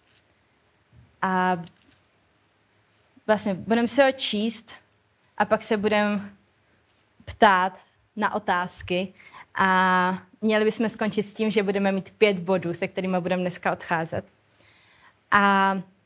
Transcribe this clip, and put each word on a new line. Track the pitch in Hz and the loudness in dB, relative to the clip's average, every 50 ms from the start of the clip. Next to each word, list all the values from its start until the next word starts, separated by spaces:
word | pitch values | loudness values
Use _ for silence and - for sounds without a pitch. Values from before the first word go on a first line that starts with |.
| _ _ _ _ _ _ _ _ _ _ _ _ _ _ _ _ _ _ _ - - _ _ - | _ _ _ _ _ _ _ _ _ _ _ _ _ _ _ _ _ _ _ -20 -20 _ _ -6
A | - 190 185 185 180 185 185 170 165 - _ _ _ _ - _ _ _ _ _ _ _ _ _ _ _ _ _ _ _ _ _ _ _ _ _ _ _ _ - - | -4 0 0 2 2 0 0 -2 -4 -12 _ _ _ _ -20 _ _ _ _ _ _ _ _ _ _ _ _ _ _ _ _ _ _ _ _ _ _ _ _ -10 -2
vlastně | - 214 202 - 214 190 | 0 0 0 0 -4 -4
budeme | 160 135 190 226 233 240 233 | -4 -2 0 0 0 0 0
si | - 285 | 4 4
ho | 277 262 | 4 4
číst | 262 - - - - 208 214 233 226 - - - - - _ _ _ _ _ _ _ _ _ _ - - | 4 0 -4 -4 -2 -2 -2 -2 -2 -4 -6 -8 -18 -20 _ _ _ _ _ _ _ _ _ _ -4 -2
a | 214 | 0
pak | 208 214 214 | 0 0 0
se | - - 233 | 0 -2 -2
budeme | 208 196 214 208 208 208 208 208 196 202 - - _ _ _ _ _ _ _ _ _ _ _ _ _ _ _ _ _ - | 0 0 2 2 2 2 2 0 -4 -6 -10 -16 _ _ _ _ _ _ _ _ _ _ _ _ _ _ _ _ _ -18
ptát | - - - 233 208 190 185 185 190 185 - - _ _ _ _ _ - | -8 0 4 4 6 6 4 2 -2 -4 -8 -20 _ _ _ _ _ -8
na | 214 214 196 - | -4 -4 -2 -2
otázky. | 214 208 - 185 175 180 180 - - - - 180 180 190 190 - _ - - - - - _ - | -4 -2 -2 -2 -2 -2 -6 -8 -10 -6 -4 -4 -4 -4 -6 -10 _ -20 -20 -20 -20 -20 _ -4
A | - 190 190 185 185 185 185 185 185 180 185 190 185 - _ _ - | 0 0 2 4 4 4 4 4 2 2 0 -2 -4 -8 _ _ -4
měli | - 220 214 214 214 | -2 2 2 2 2
bychom | 214 214 - 233 208 | 2 0 0 -2 -4
skončit | - - 220 214 - 214 202 202 | -2 -4 -4 -4 -2 -4 -4 -6
s | - | -4
tím, | - 220 220 | -4 -2 0
že | 196 214 | 0 0
budeme | 202 196 196 196 196 196 | 0 0 0 0 0 0
mít | 196 190 185 - | -2 -2 -6 -6
pět | - - 220 208 202 180 | 0 2 2 2 2 0
bodů, | 170 175 190 185 - 170 170 | -2 -2 -2 0 0 -4 -4
se | - 196 185 | -4 -6 -6
kterými | - - 185 185 190 180 | -6 -6 -4 -2 -2 -2
budeme | 175 180 185 180 | -2 -2 -2 -2
dneska | 180 180 175 - - 190 | -2 -4 -6 -4 -4 -4
odcházet. | 170 - - - 180 160 165 165 - - - - _ _ _ _ _ _ _ _ _ _ _ _ _ _ _ - _ _ _ - | -4 -4 -4 -4 -2 -2 -2 -4 -6 -8 -8 -10 _ _ _ _ _ _ _ _ _ _ _ _ _ _ _ -20 _ _ _ 2
A, | - 202 202 202 196 196 196 196 196 190 180 - _ _ _ | 2 4 6 6 4 4 4 2 0 -2 -6 -10 _ _ _